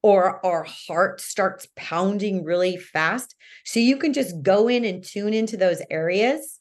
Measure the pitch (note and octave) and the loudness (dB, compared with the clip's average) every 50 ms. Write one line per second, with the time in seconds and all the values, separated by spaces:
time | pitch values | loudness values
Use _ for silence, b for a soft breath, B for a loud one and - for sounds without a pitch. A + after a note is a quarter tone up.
0 | - G#3+ G3+ F#3+ F3+ F#3+ F#3 - - F#3 F3 E3 D3+ - - - - - E3+ E3 | 6 6 6 6 4 2 0 0 -2 -2 -2 -2 -4 -8 -14 -18 -12 -6 0 2
1 | F#3+ F#3+ F#3+ - - - - - G3 F#3+ F#3+ - - _ _ - - - D#3+ E3+ | 2 2 0 -8 -12 -10 -2 -2 -2 -2 -2 -6 -20 _ _ -16 -12 -6 -4 -2
2 | F#3 G3 G3+ G#3 G3 G#3+ G3 F#3 E3 D3+ F3 F3+ F3+ F3+ F3+ E3+ - - _ D#3+ | 0 0 0 -2 -2 -2 -2 -4 -2 -2 0 0 0 0 -2 -4 -12 -6 _ 0
3 | D#3 D#3+ G3 B3+ B3+ - - B B B B B B - - A#3 A#3 A#3+ C4+ C4+ | 0 0 -2 -4 -8 -12 -18 B B B B B B -4 0 2 4 4 4 2
4 | - D#4 C4+ C#4+ C4 - F3 E3 C3+ F#3+ F#3+ G3+ A3 A#3+ B3 B3 A#3+ G#3+ F#3 F#3 | 0 -2 0 0 -2 -4 -6 -4 2 2 4 4 4 4 2 0 0 -2 -4 -6
5 | F#3+ - - G#3 G3+ G#3 G#3+ A3 A3 A3 A3 G3 F#3 F#3 F3 E3 - - - D#3+ | -10 -10 -10 -6 -4 -2 0 0 -2 -2 -2 0 0 0 0 0 -6 -6 -4 -4
6 | D#3+ E3 F3+ G3 A3 B3 C#4+ D#4+ D#4 - - - | -2 0 0 2 2 0 0 -2 -6 -14 -18 -20